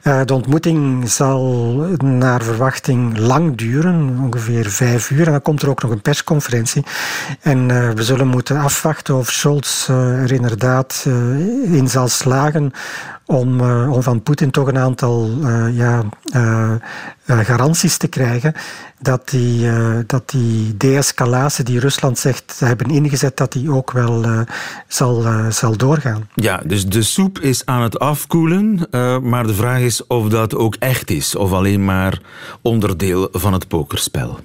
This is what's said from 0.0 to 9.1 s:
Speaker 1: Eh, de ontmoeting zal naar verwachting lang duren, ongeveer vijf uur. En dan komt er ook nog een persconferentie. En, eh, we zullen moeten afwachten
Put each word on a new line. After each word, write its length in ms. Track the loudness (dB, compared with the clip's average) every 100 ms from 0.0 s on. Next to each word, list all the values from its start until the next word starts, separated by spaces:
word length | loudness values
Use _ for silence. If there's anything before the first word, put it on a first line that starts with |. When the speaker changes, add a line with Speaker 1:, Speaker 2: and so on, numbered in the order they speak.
Speaker 1:
Eh, 180 | 0 0
de 100 | 2
ontmoeting 760 | 0 2 0 2 2 2 0 -2
zal 640 | 0 0 2 0 0 0 0 -2 0
naar 400 | 2 2 2 2
verwachting 760 | 0 0 -2 0 0 0 0 2
lang 380 | 2 2 2 0
duren, 640 | -2 0 2 2 0 0
ongeveer 440 | -2 -2 -2 -2 -2
vijf 400 | 0 2 2 2
uur. 160 | 2 4
En 60 |
dan 100 | 2
komt 200 | 0 0
er 60 | 0
ook 140 | 0
nog 80 | -2
een 100 | -2
persconferentie. 840 | 0 -2 0 -2 0 -2 0 -2 -4 -6 -6 -8 -8 -4
En, 300 | 0 2 2
eh, 200 | 2 2
we 120 | 0
zullen 240 | 0 2 2
moeten 300 | 2 0 0
afwachten 580 | 0 0 -2 -2 -2